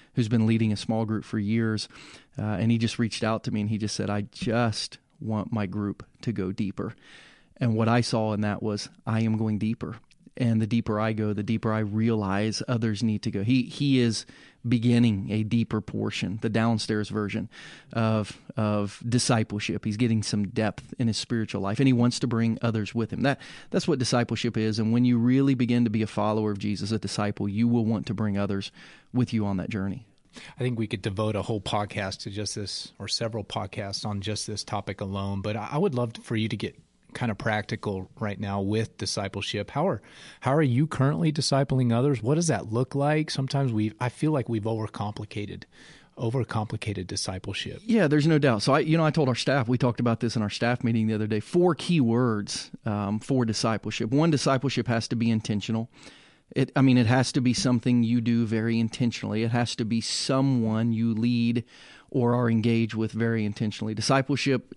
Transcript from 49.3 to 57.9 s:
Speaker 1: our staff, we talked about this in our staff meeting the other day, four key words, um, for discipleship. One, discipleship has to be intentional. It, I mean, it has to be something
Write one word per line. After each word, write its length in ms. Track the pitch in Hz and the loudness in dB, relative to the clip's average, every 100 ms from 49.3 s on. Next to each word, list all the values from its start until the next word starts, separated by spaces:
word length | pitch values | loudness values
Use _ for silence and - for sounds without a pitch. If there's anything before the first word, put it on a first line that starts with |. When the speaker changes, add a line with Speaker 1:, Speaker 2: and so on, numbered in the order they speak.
Speaker 1:
our 40 | |
staff, 340 | 117 - 139 113 | 0 0 0 2
we 100 | 123 | 2
talked 220 | 123 113 | 2 2
about 200 | 120 113 | 0 2
this 160 | 117 113 | 0 0
in 60 | |
our 80 | 104 | -2
staff 340 | - 120 123 | 0 0 2
meeting 220 | 117 117 110 | 2 2 2
the 80 | |
other 120 | 107 107 | 0 0
day, 140 | 107 | -2
four 340 | - 175 175 | 0 4 4
key 280 | 147 - 170 | 2 2 2
words, 680 | 117 117 123 107 101 - - - | 4 4 2 0 -4 -8 -10 -8
um, 360 | 117 104 101 107 | -4 -2 -2 -4
for 260 | - 131 113 | 0 0 2
discipleship. 640 | 104 117 107 107 - 113 | 0 0 -2 -4 -4 0
One, 200 | 139 165 | 2 4
discipleship 560 | 143 147 135 139 127 117 | 2 2 2 0 -2 0
has 220 | 113 - | -2 -2
to 80 | 117 | 0
be 140 | 117 | 2
intentional. 580 | 110 - 104 - 113 117 - - - - _ _ | 2 0 -4 -2 -4 -4 -12 -20 -20 -20 _ _
It, 180 | - 131 143 | -2 0 4
I 60 | |
mean, 160 | 135 123 | 4 6
it 80 | 113 | 4
has 260 | 127 123 | 4 2
to 80 | 147 | 0
be 140 | 123 | 0
something 480 | 117 127 120 127 | 0 0 0 2